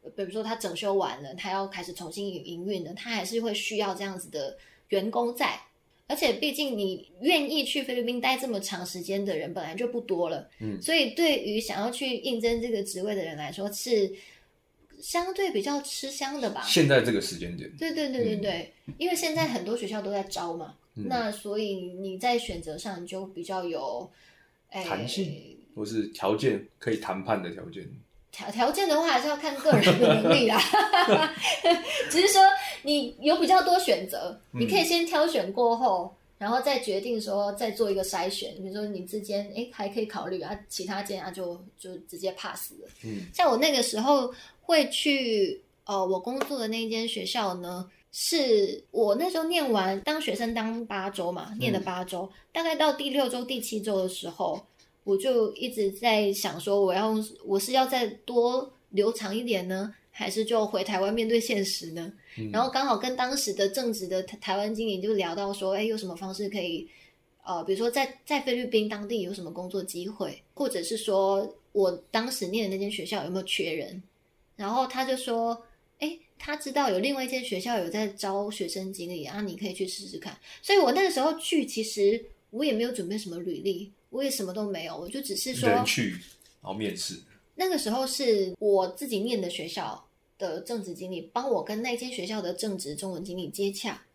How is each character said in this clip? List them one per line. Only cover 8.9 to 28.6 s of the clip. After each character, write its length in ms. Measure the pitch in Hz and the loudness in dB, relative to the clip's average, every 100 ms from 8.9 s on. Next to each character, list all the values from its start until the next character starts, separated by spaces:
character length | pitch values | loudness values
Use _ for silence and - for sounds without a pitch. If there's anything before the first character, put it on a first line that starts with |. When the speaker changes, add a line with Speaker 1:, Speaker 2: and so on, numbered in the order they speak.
| 185 | -8
Speaker 1:
间 240 | 175 196 196 | -4 -2 -2
的 100 | 160 | -2
人 160 | 170 | -4
本 100 | 175 | -6
来 100 | 160 | -6
就 140 | 175 240 | -4 -4
不 120 | 240 | -4
多 280 | 233 175 170 | -2 0 0
了， 180 | 151 - _ | -2 -8 _
Speaker 2:
嗯。 200 | 107 101 | -6 -4
Speaker 1:
所 140 | - | 0
以 160 | 320 254 | 2 2
对 280 | 220 330 277 | 4 4 4
于 200 | 208 214 | 0 -2
想 220 | 220 - | -2 -2
要 80 | 220 | -2
去 280 | 240 269 240 | -2 -4 -2
应 220 | 262 233 | -2 0
征 220 | 233 233 | 0 0
这 80 | 240 | 0
个 140 | 220 | -2
职 180 | 202 185 | -2 -4
位 140 | 202 202 | -2 -2
的 100 | 165 | -4
人 100 | 151 | -6
来 160 | 147 | -8
说 180 | 185 202 | -6 -6
是 400 | 202 247 226 190 - - - _ _ _ _ _ - | -6 2 2 2 -2 -18 -20 _ _ _ _ _ -16
相 320 | - 339 359 | -4 -2 -2
对 180 | 381 381 | -2 0
比 120 | 214 | 0
较 180 | 240 285 | -2 -4
吃 300 | 277 - 269 | -4 -8 -8
香 280 | 277 277 285 | -6 -6 -4
的 100 | 226 | -4
吧。 120 | - 123 | -4 2
Speaker 2:
现 200 | 175 147 | 4 8
在 140 | 135 | 6
这 100 | 117 | 6
个 80 | 101 | 2
时 180 | - 87 | 0 -6
间 200 | 87 87 | -8 -8
点。 120 | - 139 | -10 -6
Speaker 1:
对， 140 | 320 | -4
对， 180 | 320 285 | -2 -2
对， 140 | 254 | 0
对， 120 | 226 208 | 0 0
对。 380 | 202 170 - _ - | -2 -4 -8 _ -18
Speaker 2:
嗯。 80 | - | -4
Speaker 1:
因 100 | 349 | -2
为 60 | 359 | 0
现 200 | 330 311 | 0 0
在 120 | 320 | 0
很 180 | 233 180 | 0 -4
多 100 | 240 | -4
学 120 | 196 | -4
校 120 | 214 | -6
都 100 | 190 | -4
在 120 | 202 | -4
招 300 | 196 - 175 | -4 -6 -6
嘛， 220 | 165 156 - _ - | -6 -10 -16 _ -10
Speaker 2:
嗯。 100 | 156 | -4
Speaker 1:
那 200 | 247 220 | -2 -2
所 300 | 208 208 214 | -6 -6 -4
以 160 | 214 190 | -2 -4
你 420 | 180 180 196 185 | -8 -10 -10 -2
在 220 | 247 240 | 0 0
选 220 | 240 170 | -2 -8
择 160 | 165 165 | -8 -8
上 280 | 208 180 175 | -8 -10 -8
就 200 | 190 190 | -10 -10
比 160 | 175 | -12
较 220 | 170 185 175 | -6 -4 -4
有， 440 | 160 139 120 185 _ - _ _ _ _ | -4 -4 -6 -10 _ -20 _ _ _ _
哎， 160 | 196 170 | -10 -4
Speaker 2:
弹 200 | 98 123 | -4 -2
性， 520 | - 175 143 - - _ - | -2 -4 -6 -14 -20 _ -8
或 100 | 104 | -2
是 220 | 113 101 | -2 -2
条 300 | - 95 104 | 0 0 4
件， 280 | 131 104 - _ | 2 2 -4 _
可 100 | - | -2
以 60 | 110 | -2
谈 240 | - 95 | -2 -4
判 220 | 95 190 | 0 0
的 80 | 127 | 0
条 120 | 87 87 | -10 -12
件。 160 | 98 85 - - - _ | -12 -14 -18 -20 -20 _
Speaker 1:
条-， 180 | - - | -12 -8
条 200 | 214 | 0